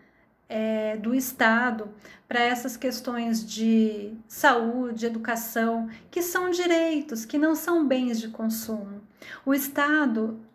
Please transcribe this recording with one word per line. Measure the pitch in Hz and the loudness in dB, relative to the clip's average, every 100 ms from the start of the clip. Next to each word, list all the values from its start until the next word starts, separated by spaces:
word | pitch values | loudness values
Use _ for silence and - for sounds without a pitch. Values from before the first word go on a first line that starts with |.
| _ _ _ _ - | _ _ _ _ -8
é, | 220 220 220 214 220 | -4 -2 -2 -2 -4
do | 214 | -2
Estado | 262 254 - 226 226 247 220 208 - - - - | -2 -2 2 4 4 2 -2 -6 -14 -20 -18 -4
para | 240 | 0
essas | 240 247 262 - | 2 0 -4 -4
questões | 262 226 - 240 233 220 | -4 -4 -6 -4 -2 -2
de | - 220 226 226 220 208 208 226 - | -4 -2 4 6 4 0 -8 -12 -16
saúde, | - 294 240 226 247 247 226 233 | 2 4 6 2 -2 -4 -4 -4
educação, | 226 226 226 - 233 226 233 226 - - | -4 -4 -4 -2 0 0 0 -4 -10 -8
que | 349 | -4
são | 349 370 359 | -2 0 0
direitos, | 349 359 330 330 302 294 226 | 0 2 4 2 0 -4 -8
que | - 302 | -4 0
não | 311 | 2
são | 311 349 339 277 | 2 2 2 4
bens | 262 247 226 | 2 0 -2
de | 220 | -4
consumo. | - 220 220 - 214 196 202 - - - - | -4 -4 -4 -4 -6 -8 -12 -18 -20 -18 -6
O | - | 0
Estado | 277 - - 285 302 277 220 220 - - | 0 0 0 2 4 2 0 -2 -6 -14